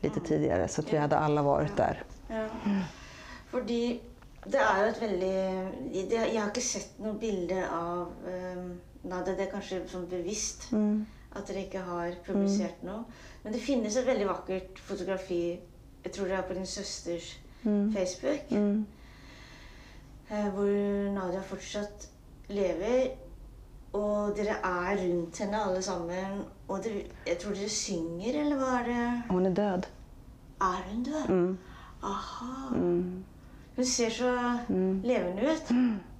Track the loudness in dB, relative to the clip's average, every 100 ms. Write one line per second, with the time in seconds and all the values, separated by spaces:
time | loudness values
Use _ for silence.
0 | -2 0 2 4 4 4 2 0 2 2
1 | 4 4 6 4 6 4 4 2 2 0
2 | -8 -14 -8 -4 -4 -2 0 2 0 -8
3 | -16 -16 -16 -16 -6 -4 0 2 2 0
4 | -8 -18 -20 -14 2 4 6 6 4 2
5 | 0 2 2 2 2 0 -4 -6 -4 -4
6 | 0 2 2 2 0 0 -2 -4 -8 -6
7 | -6 -2 -2 0 0 0 0 -2 -2 -2
8 | -4 -8 -8 -6 -6 -6 -8 -10 -14 -12
9 | -6 -2 0 0 -2 -4 -4 -6 -4 -6
10 | -4 -4 -2 -2 -4 -6 -2 2 4 2
11 | -2 -10 -12 -10 -6 -6 -4 -6 -4 -4
12 | -4 -4 0 2 4 4 2 -2 -8 -8
13 | -8 -14 -18 -12 -4 -2 2 2 2 2
14 | 2 4 2 0 -2 -4 -4 -12 -8 -4
15 | -2 -2 0 0 0 -2 -8 -18 -20 -14
16 | -10 -4 0 0 -2 -4 -4 -6 -8 -6
17 | -4 -4 -6 -14 -18 -4 2 4 4 2
18 | 0 0 0 -2 2 2 4 2 0 -8
19 | -20 -20 -20 -18 -18 -18 -18 -18 -18 -18
20 | -18 -18 -6 -2 0 2 4 4 4 2
21 | 2 0 0 -2 -4 -8 -6 -4 -4 -8
22 | -16 -18 -20 -16 -4 2 2 2 4 4
23 | 4 0 -12 -16 -16 -18 -18 -18 -4 0
24 | 2 2 2 2 0 0 0 0 2 2
25 | 4 2 0 -2 0 2 2 0 0 -2
26 | -2 -2 -2 -4 -6 -10 -4 -2 -2 -2
27 | -6 -6 -2 0 0 -2 0 0 0 0
28 | -2 -2 0 2 2 4 4 2 2 2
29 | 2 0 2 4 4 4 4 2 -2 -8
30 | -18 -18 -18 -18 -16 0 0 0 -4 -4
31 | -2 0 4 4 4 0 -8 -16 -16 -8
32 | -4 -4 -6 -8 -8 -8 -2 2 4 4
33 | 2 -4 -10 -16 -18 -18 -6 0 2 2
34 | 2 2 2 2 2 2 2 4 4 2
35 | 2 2 2 2 2 2 4 4 4 2
36 | -4